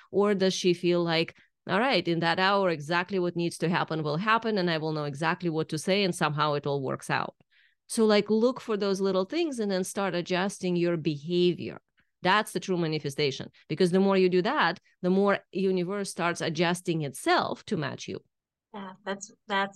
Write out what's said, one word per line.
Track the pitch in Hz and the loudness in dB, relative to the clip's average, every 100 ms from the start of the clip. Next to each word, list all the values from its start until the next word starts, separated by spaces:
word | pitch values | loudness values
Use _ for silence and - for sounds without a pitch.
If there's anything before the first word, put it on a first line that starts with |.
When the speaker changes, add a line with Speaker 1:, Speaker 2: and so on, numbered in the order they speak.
| - | -4
Speaker 1:
Or | 190 202 | 2 2
does | 202 190 | 4 2
she | 185 185 | 2 0
feel | 175 175 175 | 2 2 2
like, | 170 165 170 - _ _ - | 2 0 0 -4 _ _ -2
"All | 190 | 0
right, | 262 202 170 | 2 0 0
in | 165 | 0
that | 165 170 | 2 2
hour, | 190 202 190 | 2 4 2
exactly | 156 147 175 180 190 | 0 -2 -2 0 -2
what | 175 170 | -2 -2
needs | 170 - | -4 -2
to | 165 | -2
happen | 170 156 160 | 0 -2 -2
will | 151 151 | -2 -2
happen, | 220 226 226 214 | 0 0 2 0
and | 175 | 0
I | 160 | 0
will | 156 | -2
know | 156 | -4
exactly | 147 139 160 175 175 | -6 -2 -2 -2 -2
what | 156 156 | -2 -4
to | 156 | -4
say, | 190 196 | 0 2
and | 190 | 2
somehow | 175 156 147 151 | 0 -2 0 0
it | 147 143 | 0 -2
all | 143 | -2
works | 131 135 - | -4 -6 -2
out"? | 139 - - _ _ _ _ - | -2 -2 -10 _ _ _ _ -8
So, | - | 2
like, | 220 208 208 | 4 4 4
look | 214 240 254 | 2 2 0
for | - 208 | -4 -2
those | 202 196 | 0 0
little | 196 185 | 0 0
things | 185 311 339 247 | 0 -2 -2 -2
and | 202 | -2
then | 185 | -2
start | 185 - 196 | -2 -4 -4
adjusting | 170 170 180 196 - 180 175 | -2 -2 -2 -2 -2 -2 0
your | 175 170 | 0 0
behavior. | 156 143 151 175 175 165 113 - _ _ _ _ | -2 -4 -2 2 4 2 -6 -12 _ _ _ _
That's | 180 208 220 | 2 2 2
the | 185 | -6
true | 185 180 | -2 -2
manifestation, | 160 156 143 139 147 131 - _ - | 0 -2 -4 -2 -2 -2 -10 _ -8
because | 156 180 | 0 2
the | 185 | 4
more | 196 196 | 4 4
you | 185 | 4
do | 180 | 4
that, | 190 294 175 175 _ - | 2 2 0 0 _ -6
the | 180 | 0
more | 190 202 196 - | 2 4 0 -2
universe | - 190 185 175 202 196 | -2 0 0 -2 -4 -8
starts | - 170 170 | -4 -4 -2
adjusting | 160 156 170 175 - 160 | -4 0 0 0 -2 -2
itself | 143 - 339 349 - - - | -2 -4 0 2 0 -6 -6
to | 165 | -4
match | 139 120 - | -4 -8 -10
you. | - _ _ _ _ _ | -12 _ _ _ _ _
Speaker 2:
Yeah, | 208 190 190 | -14 -14 -12
that's, | 190 196 - - - | -8 -8 -10 -18 -6
that | 196 196 | -2 -2